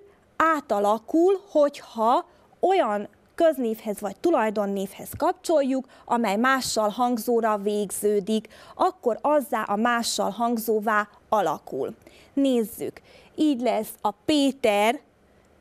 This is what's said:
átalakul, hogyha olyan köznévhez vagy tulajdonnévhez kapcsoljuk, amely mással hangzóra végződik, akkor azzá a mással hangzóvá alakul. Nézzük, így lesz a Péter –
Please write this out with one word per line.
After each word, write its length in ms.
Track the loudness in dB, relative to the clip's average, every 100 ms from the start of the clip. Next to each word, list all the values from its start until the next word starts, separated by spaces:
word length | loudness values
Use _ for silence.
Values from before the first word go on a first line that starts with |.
| -6 _ _ 0
átalakul, 1040 | 0 0 -2 0 0 0 0 2 4 2 0
hogyha 760 | 2 2 0 -12 -2 2 2 -2 _ _ _
olyan 480 | 2 2 2 -2 -6 _ _
köznévhez 680 | 2 2 2 -2 -4 -6 -6
vagy 200 | -8 -4
tulajdonnévhez 880 | 0 2 2 -2 -2 -4 -6 -10 -14 -4
kapcsoljuk, 680 | -4 -2 0 0 2 -2 -6 -14
amely 320 | -4 -2 0 0
mással 520 | 2 0 -2 -2 -2
hangzóra 680 | 0 -2 -2 -2 0 0 -2
végződik, 920 | -2 -2 -4 -2 -2 0 0 -2 -4 -16 -12
akkor 440 | -2 -2 -2 -4 -2
azzá 420 | 0 0 0 -4
a 140 | -2 0
mással 540 | 0 0 -2 -2 -4
hangzóvá 760 | -2 -2 -2 -2 -2 0 0 0 -8 _
alakul. 640 | 0 0 -4 -8 -8 -8 -10 -20 -20 -8
Nézzük, 680 | -2 0 0 -2 -6 -10 -12 -18 -20 -12
így 260 | -2 0 0
lesz 320 | 0 -2 -4 -6
a 100 | -6
Péter – 920 | -4 0 2 2 2 2 2 2 0 -8 _ _ _ _ _